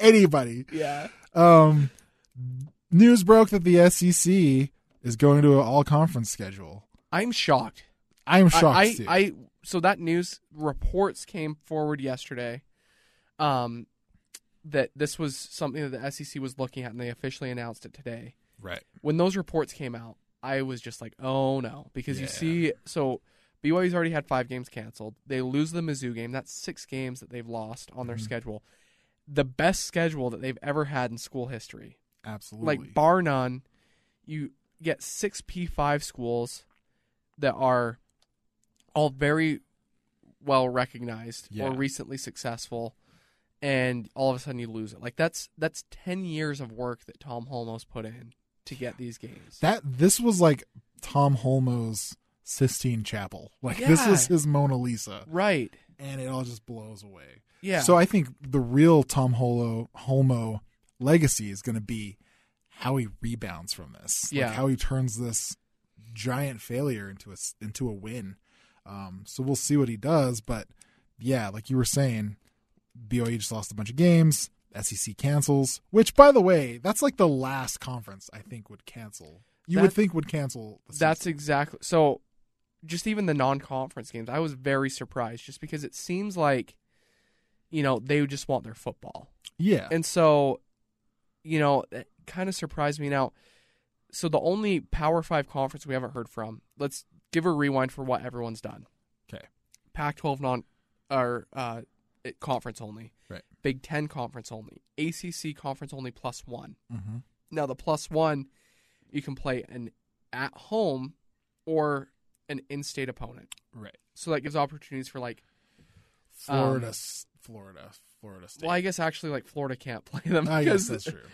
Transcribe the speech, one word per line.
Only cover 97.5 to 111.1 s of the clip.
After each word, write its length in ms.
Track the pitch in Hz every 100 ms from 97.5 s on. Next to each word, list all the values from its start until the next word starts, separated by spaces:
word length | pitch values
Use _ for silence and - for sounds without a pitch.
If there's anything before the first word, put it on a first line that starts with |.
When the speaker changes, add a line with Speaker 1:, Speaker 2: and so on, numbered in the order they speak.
Speaker 2:
rewind 400 | 151 143 135 131
for 120 | -
what 200 | 131 123 123
everyone's 360 | 123 117 110
done. 260 | 107 - - _ _ _ _
Speaker 1:
'Kay. 160 | - - _ _ _ _
Speaker 2:
Pac-twelve 480 | - 147 147 156 139
non-, 220 | 135 127 - _ _ _ -
or, 340 | 135 123 120 -
uh, 300 | - 123 117 - _ _ _
it, 160 | - -
conference 420 | - 127 123 110
only. 320 | 110 107 110 _ -
Speaker 1:
Right. 140 | 92 - _
Speaker 2:
Big 220 | 139 131
Ten 240 | - 151 151
conference 440 | 147 120 123 110
only. 300 | 110 107 - _ -
A 140 | 160
C 180 | 170 180
C 240 | 165 160
conference 400 | 143 143 135 139
only 160 | 139 127
plus 360 | - 127 117 -
one. 280 | 120 127 - -
Speaker 1:
Mm-hmm. 260 | 117 98 113 - _ _
Speaker 2:
Now, 160 | 156 143
the 80 | 127
plus 340 | - 156 -
one, 380 | 156 160 143 135 _ _ _ _ _ _
you 100 | 147
can 140 | 143 135
play 280 | 139 127 -
an 220 | 127 117 - _ _ _
at-home 800 | 120 139 - - 220 202 135 131